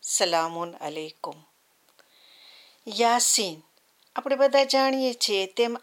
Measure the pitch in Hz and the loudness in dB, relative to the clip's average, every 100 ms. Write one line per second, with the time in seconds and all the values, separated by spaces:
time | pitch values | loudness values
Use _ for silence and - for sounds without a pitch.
0 | - - 185 170 165 170 170 170 151 156 | -6 -2 0 0 -2 -4 -8 -10 -10 -10
1 | 156 - 170 156 160 _ _ _ _ _ | -12 -12 -14 -14 _ _ _ _ _ _
2 | _ _ _ - - - - _ - 208 | _ _ _ -20 -20 -20 -20 _ -10 0
3 | 233 240 - - 196 160 - _ _ _ | 2 4 2 2 -2 -8 -16 _ _ _
4 | _ - 277 262 277 277 269 269 269 262 | _ -10 -2 2 4 4 2 2 2 0
5 | 262 247 - 202 190 - 233 233 | -2 -2 -2 0 -2 -2 -2 -2